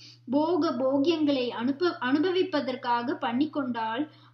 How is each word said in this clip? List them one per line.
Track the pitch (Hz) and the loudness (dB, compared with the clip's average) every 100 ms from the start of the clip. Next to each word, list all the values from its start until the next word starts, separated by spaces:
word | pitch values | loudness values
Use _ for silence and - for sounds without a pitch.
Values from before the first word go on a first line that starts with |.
| - - - | -12 -20 -2
போக | 277 320 349 320 | 0 2 2 0
போகியங்களை | 240 262 277 294 330 294 269 247 | 0 0 2 2 2 2 2 -2
அனுப-, | 214 247 277 359 - | -2 -4 0 0 0
அனுபவிப்பதற்காக | 247 285 359 359 - 294 240 247 240 240 240 330 | 0 2 2 2 0 0 -2 -4 0 0 0 -2
பண்ணிக்கொண்டால் | 233 240 302 302 254 233 226 226 302 - - | -2 0 0 0 -4 -4 -4 -4 -6 -8 -20